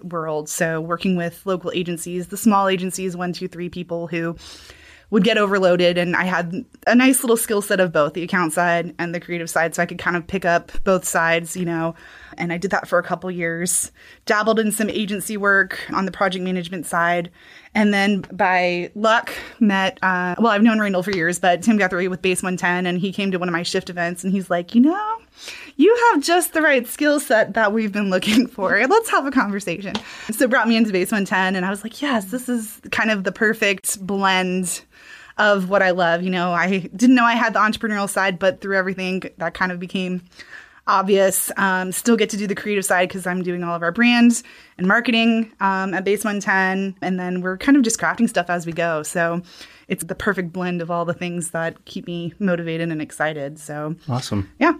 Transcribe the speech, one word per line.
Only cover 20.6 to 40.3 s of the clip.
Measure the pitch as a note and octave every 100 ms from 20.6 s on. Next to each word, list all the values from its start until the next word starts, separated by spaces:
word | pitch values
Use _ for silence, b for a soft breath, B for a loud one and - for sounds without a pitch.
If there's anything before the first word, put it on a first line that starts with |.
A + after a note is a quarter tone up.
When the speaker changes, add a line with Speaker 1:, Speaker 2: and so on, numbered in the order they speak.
Speaker 1:
known | A3+ A3
Randall | G#3 F#3+
for | F3+
years, | G3 D#3+ F3
but | F#3+ F3
Tim | G3 G#3+
Guthrie | F#3 F3+ F#3
with | F3+
Base | F#3+ F3+
one | F#3+ F3+
ten, | F#3 F3+ F3+
and | F3+
he | F#3+
came | F3+ G3
to | F#3
one | F3+
of |
my | E3+
Shift | F3 F#3+ F3+
events | F3+ E3+ F3 F#3+
and |
he's | F#3+ F3+
like, | F3 F3 A#3
"You |
know, | C#4 F#4+ G#4+ A4+ _ B B B B B
you | E4 A#4+ A#4
have | F4+
just | C#4 F4 F4
the | D#4+
right | D#4 C#4 A#3+
skill | - D4 D4
set | C#4+ A3+ -
that | G#3+ G#3+
we've | A3 G#3+
been | G3+ G3+
looking | F#3 F#3+ A3 A3
for. | - F#3 F#3+ C4
Let's | A4 A4+
have | F#4+ C#4
a |
conversation." | C#4 G3+ G3 F#3+ E3+ G3 - B B B
So | A3 B3+
brought | B3+ A3
me | A3+
into | A3
Base | F#3 F3+
one | A3
ten, | G3 F#3+ F#3 F#3+
and | F#3
I |
was | G3+
like, | A3 -
"Yes, | C#4+ A#3+ F#3+
this | B3 B3
is | B3 G#3+ - -
kind | - G#3+
of | G#3+
the | F#3+
perfect | - G#3+ A3 G#3 F#3+ - - F#3+
blend | G3 G3 F#3 F#3 F#3 F3 - - B B B B -
of | G#3 G3+ F3+
what | G3
I | F#3+
love." | F3+ E3+ E3+
You | F#3
know, | F#3 F3+
I | F3 F3 F#3+ F3
didn't | F3+ B3 B3+
know |
I | A#3 A3+
had | A3+
the | G#3
entrepreneurial | G#3+ A3 A3 G#3 G3+
side, | - F#3+ F3
but | F#3+ F3+
through | G3 G3
everything | F#3 F#3 F#3 F#3 F3 -
that | E3+
kind | - F#3
of | F3+
became | F3+ G3 F#3 F3+ -